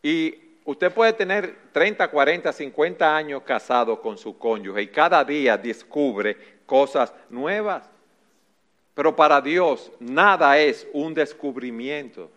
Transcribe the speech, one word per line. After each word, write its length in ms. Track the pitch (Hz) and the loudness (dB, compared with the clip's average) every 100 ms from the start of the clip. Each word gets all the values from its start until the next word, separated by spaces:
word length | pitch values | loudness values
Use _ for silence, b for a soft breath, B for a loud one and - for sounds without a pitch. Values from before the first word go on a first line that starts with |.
Y 320 | 147 160 160 - _ _ - | -2 -2 -2 -6 _ _ -12
Usted 260 | 139 180 | -2 -2
puede 220 | 202 226 | 2 2
tener 420 | 220 185 202 185 - _ | 2 -2 -2 -4 -12 _
treinta, 380 | 147 185 208 180 | 0 0 0 -2
cuarenta, 420 | 147 139 170 170 | 2 2 2 -4
cincuenta 640 | - 143 - 165 175 160 156 | -6 -10 -2 -2 2 2 2
años 280 | 151 139 | -2 -10
casado 580 | - 117 - 123 113 110 | -4 -6 0 0 0 -2
con 160 | 113 101 | -6 -10
su 200 | 110 - | -16 -6
cónyuge 440 | 117 110 98 104 | -4 -4 -4 -6
y 60 | 101 | -4
cada 360 | 107 165 170 | 0 4 4
día 340 | 135 147 131 104 | 2 0 2 0
descubre 800 | 113 107 - 147 143 104 104 - b b - | -2 -10 -8 -4 -2 -2 -4 -6 b b 0
cosas 480 | 131 139 147 120 - _ | 2 2 0 -2 -6 _
nuevas. 580 | 120 147 208 208 175 - _ _ _ _ _ _ _ _ _ _ - | -10 -6 -4 -4 -8 -12 _ _ _ _ _ _ _ _ _ _ -2
Pero 200 | 151 151 | -2 4
para 260 | 151 143 | 4 4
Dios 500 | 135 170 170 127 - - | 2 0 0 -2 -8 -18
nada 580 | 120 139 202 185 147 143 | -6 2 4 6 4 6
es 300 | 151 147 - | 4 0 -8
un 200 | 147 160 | -8 -6
descubrimiento. 1160 | 160 143 - 143 127 123 117 127 147 127 104 82 | -4 -4 -4 -10 -8 -10 -10 -10 -10 -12 -18 -20